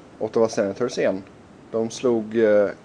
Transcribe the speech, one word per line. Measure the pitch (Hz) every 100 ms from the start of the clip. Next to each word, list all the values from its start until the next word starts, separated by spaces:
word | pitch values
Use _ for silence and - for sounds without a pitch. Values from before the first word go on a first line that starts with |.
| - -
Ottawa | 110 117 110
Senators | - 98 95 123 -
igen. | 120 95 95 - - - -
De | 113 113
slog, | - 127 117 107 113
eh, | 110 104 98 -